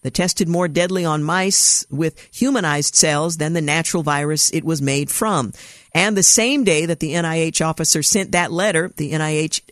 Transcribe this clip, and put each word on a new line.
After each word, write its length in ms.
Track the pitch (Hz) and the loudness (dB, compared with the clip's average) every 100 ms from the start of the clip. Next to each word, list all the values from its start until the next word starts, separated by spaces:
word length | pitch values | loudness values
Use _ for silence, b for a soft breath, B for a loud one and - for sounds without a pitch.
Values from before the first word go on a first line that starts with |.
that 120 | 131 | -6
tested 340 | - 180 - 170 | -2 0 0 0
more 180 | 170 175 | 0 0
deadly 380 | 151 180 185 | 0 0 0
on 180 | 165 151 | 0 0
mice 640 | 151 185 190 190 - - - | 0 0 0 2 2 0 -2
with 280 | 139 160 - B | -4 -4 -6 B
humanized 640 | - 262 254 160 147 143 - | -2 0 2 0 0 0 2
cells 400 | 156 147 165 165 | 2 2 -2 -2
than 160 | 151 | -2
the 80 | 170 | 0
natural 420 | 147 160 - 175 | 0 -2 0 -2
virus 480 | 147 143 147 151 - | 0 0 0 0 0
it 140 | 160 | 0
was 180 | 156 156 | -2 0
made 260 | 135 139 143 | 0 0 -2
from. 440 | - 220 170 104 B B B B | -2 0 0 -2 B B B B
And 240 | 165 202 196 | 0 2 4
the 80 | |
same 400 | 185 - 233 285 | 4 4 2 2
day 220 | 196 156 165 | 2 2 0
that 120 | 165 | -2
the 160 | 185 | -2
N 100 | 175 | -2
I 120 | 165 160 | -2 -2
H 260 | 160 - | -2 0
officer 400 | 160 156 151 160 | -2 -2 0 0
sent 300 | 143 202 190 | 2 0 0
that 180 | 175 151 | 0 0
letter, 400 | 165 208 165 180 - | -2 0 0 -2 -6
the 160 | 147 | -4
N 100 | 156 | -2
I 80 | 156 | -2
H 320 | 156 160 - - | -2 -2 -6 -4